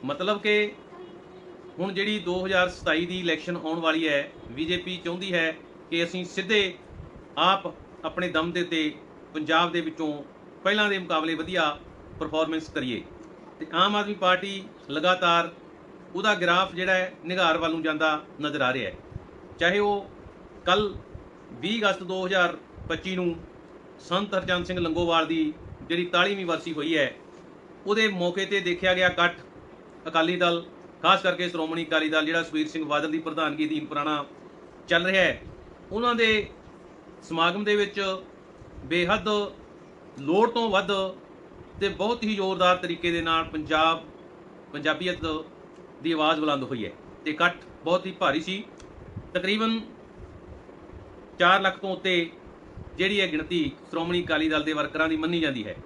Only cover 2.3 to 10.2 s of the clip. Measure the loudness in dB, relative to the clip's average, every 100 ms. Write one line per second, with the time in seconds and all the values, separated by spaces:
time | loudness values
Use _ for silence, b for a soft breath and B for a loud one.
2.3 | -2 0 2 2 0 0 0 0 -2 -2
3.3 | -2 -2 -6 -4 0 2 2 2 0 -2
4.3 | -10 -14 -8 -2 -2 -4 -8 -6 -6 -2
5.3 | 0 0 -2 -14 -20 -4 -2 0 -2 -6
6.3 | -6 2 2 2 -4 -18 -16 -16 -18 -10
7.3 | 2 4 4 0 -10 -18 -8 -6 -2 0
8.3 | 0 0 0 0 0 -2 -4 -18 -20 -12
9.3 | -8 2 4 4 0 -4 -4 -4 -4